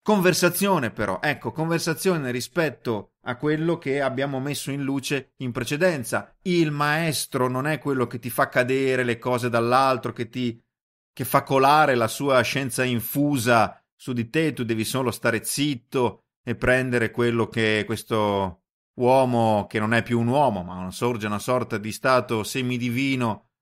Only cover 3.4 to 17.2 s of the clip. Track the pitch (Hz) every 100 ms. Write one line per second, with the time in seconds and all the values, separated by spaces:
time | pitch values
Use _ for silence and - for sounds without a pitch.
3.4 | 151 156 165 165 143 139 135 123 139 135
4.4 | 139 139 - 139 139 139 - 139 - _
5.4 | 127 123 117 147 185 151 113 110 - _
6.4 | 190 175 156 147 147 151 165 - - 135
7.4 | 127 127 143 151 147 135 117 120 123 -
8.4 | 135 135 123 135 135 127 123 113 127 123
9.4 | 120 117 117 123 135 127 123 113 113 127
10.4 | 123 117 _ _ _ _ _ - 127 139
11.4 | 135 135 135 151 147 123 110 - 143 131
12.4 | 117 139 135 - 127 120 117 139 147 143
13.4 | 113 117 98 - _ _ - 120 117 156
14.4 | 156 127 117 113 110 131 127 - 120 113
15.4 | - - 147 127 _ 139 120 - _ _
16.4 | - 113 127 127 131 123 110 120